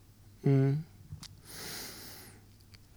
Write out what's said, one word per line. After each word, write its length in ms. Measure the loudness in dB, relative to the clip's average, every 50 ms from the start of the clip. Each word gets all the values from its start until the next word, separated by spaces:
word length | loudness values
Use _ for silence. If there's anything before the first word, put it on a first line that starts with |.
| -20 -20 -20 -20 -20 -20 -20 0 4
Mm. 340 | 4 6 6 6 4 2 0 -2 -8 -14 -20 -18 -18 -16 -16 -16 -18 -18 -20 -20 -16 -14 -14 -12 -10 -10 -10 -12 -12 -14 -16 -16 -16 -18 -18 -18 -20 -20 -20 -20 -20 -20 -20 -20 -20 -20 -20 -20 -20 -18